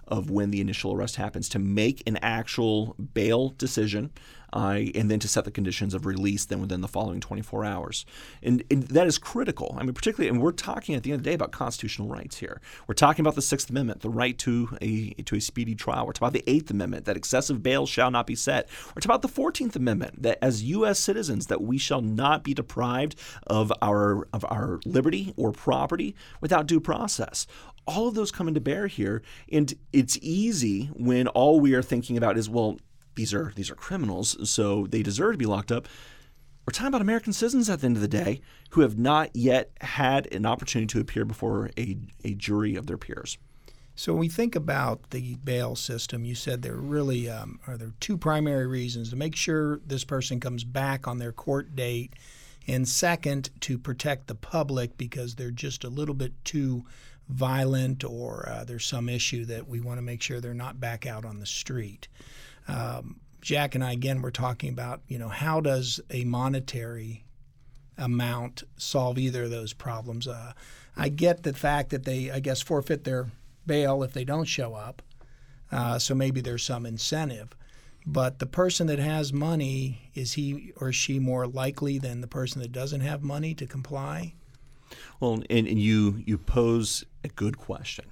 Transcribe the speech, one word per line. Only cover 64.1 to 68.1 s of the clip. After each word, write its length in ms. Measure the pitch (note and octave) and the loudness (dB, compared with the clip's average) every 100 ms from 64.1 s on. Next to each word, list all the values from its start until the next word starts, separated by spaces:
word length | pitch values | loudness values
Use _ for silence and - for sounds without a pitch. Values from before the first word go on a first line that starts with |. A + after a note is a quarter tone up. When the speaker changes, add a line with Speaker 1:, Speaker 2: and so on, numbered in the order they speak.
| C3 | 0
Speaker 2:
we're 100 | B2+ | -2
talking 380 | - B2+ A#2+ C#3 | -2 -2 -2 -6
about, 320 | B2 A#2+ B2+ - | -6 -8 -8 -8
you 100 | A#2 | -8
know, 120 | A2+ | -6
how 320 | F2+ D3+ D#3+ | -4 0 2
does 400 | D3+ C3 B2 - - | 2 2 0 -6 -6
a 160 | B2+ B2 | -4 0
monetary 1000 | B2 C3 C3+ C3 B2 A#2 A#2 A2 A2+ - - - - - - - - | 0 0 0 -2 -6 -8 -8 -10 -12 -16 -20 -20 -20 -20 -20 -18 -6
amount 640 | B2 | -2